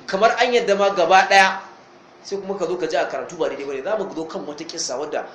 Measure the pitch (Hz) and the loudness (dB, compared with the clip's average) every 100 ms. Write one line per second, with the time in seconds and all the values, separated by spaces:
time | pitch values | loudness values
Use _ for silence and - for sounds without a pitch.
0 | - 190 226 233 247 233 190 202 196 180 | -6 2 2 4 2 2 2 2 2 2
1 | 165 185 190 196 190 - - - - - | 6 6 8 6 6 2 -10 -20 -20 -20
2 | - - - 196 190 196 170 180 165 175 | -20 -20 -10 -8 -6 -6 -4 -4 -2 -2
3 | 151 131 120 170 139 131 139 135 160 214 | -2 -6 -10 -4 -4 -4 -6 -6 -4 -4
4 | 196 160 160 190 151 147 160 165 - 127 | -4 -8 -8 -10 -10 -12 -12 -10 -8 -6
5 | 147 139 - | -6 -6 -8